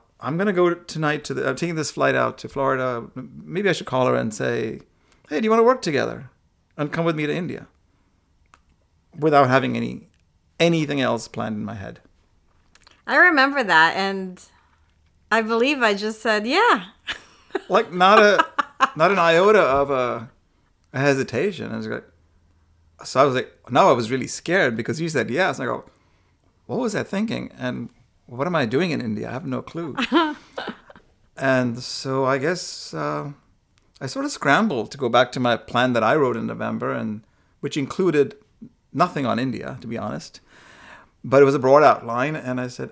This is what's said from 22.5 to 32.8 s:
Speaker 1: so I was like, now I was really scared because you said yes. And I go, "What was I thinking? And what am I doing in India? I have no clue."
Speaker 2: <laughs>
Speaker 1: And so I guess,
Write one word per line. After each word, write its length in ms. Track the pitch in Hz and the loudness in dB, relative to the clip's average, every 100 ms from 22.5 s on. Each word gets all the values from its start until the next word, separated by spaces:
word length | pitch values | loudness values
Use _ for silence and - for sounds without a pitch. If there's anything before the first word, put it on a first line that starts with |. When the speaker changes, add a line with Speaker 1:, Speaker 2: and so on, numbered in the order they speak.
| _ _ _ _ _ | _ _ _ _ _
Speaker 1:
so 160 | - 131 | -6 2
I 40 | |
was 120 | 139 127 | 2 2
like, 120 | - _ - | -4 _ -2
now 180 | 131 190 | 4 6
I 40 | |
was 180 | 123 110 | 4 2
really 160 | 131 117 | -4 -6
scared 500 | - - 185 147 113 | -8 -2 0 0 -2
because 240 | 117 156 | -6 -6
you 80 | 165 | -4
said 220 | 151 110 | -2 -2
yes. 300 | 131 185 139 | 0 -2 -2
And 80 | 127 | -6
I 40 | |
go, 120 | 123 - _ _ _ _ _ _ _ - | -6 -10 _ _ _ _ _ _ _ -8
"What 120 | 156 | -4
was 140 | 247 | -4
I 80 | 190 | -4
thinking? 480 | 107 196 220 123 123 127 | -4 -4 -4 -6 -8 -10
And 320 | 127 127 120 - _ _ _ | -10 -8 -12 -16 _ _ _
what 200 | 120 156 | -8 -4
am 80 | 165 | -2
I 100 | 120 | 0
doing 240 | 131 180 | 0 0
in 100 | 127 | -2
India? 280 | 113 107 113 | -4 -6 -8
I 40 | |
have 140 | 120 - | -8 -8
no 160 | 123 | -8
clue." 340 | - 165 170 - 240 | -8 -10 -10 -6 -2
Speaker 2:
<laughs> 260 | 302 311 294 - - - - _ - _ _ _ - | 0 0 -4 -14 -14 -12 -14 _ -20 _ _ _ -6
Speaker 1:
And 440 | 135 131 123 117 | 0 0 0 -4
so 420 | 123 - 135 131 | -10 -10 -6 -2
I 140 | 131 135 | 0 0
guess, 560 | 147 180 - - | -2 -4 -8 -12